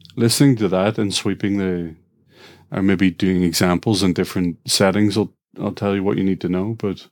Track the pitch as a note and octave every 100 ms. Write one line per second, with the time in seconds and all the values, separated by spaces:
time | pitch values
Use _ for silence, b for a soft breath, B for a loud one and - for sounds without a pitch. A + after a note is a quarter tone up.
0 | - - A2+ - C#3+ A#2+ G2+ F#2 G2 G#2+
1 | G2+ F#2 G#2 F#2+ G#2 G2+ F#2+ F2 E2 D#2+
2 | _ _ _ b b b b - G2 F#2
3 | F#2+ E2 F#2+ F#2 F2 E2 F#2 F2 - G2
4 | F#2+ E2+ F2+ G2 F2 D#2+ - - G2 G2
5 | G#2+ G2+ G2 - _ - G#2 - G2+ G2
6 | F#2+ G2+ F#2+ F#2 F2+ F#2 G2+ A2+ G#2 F2+
7 | -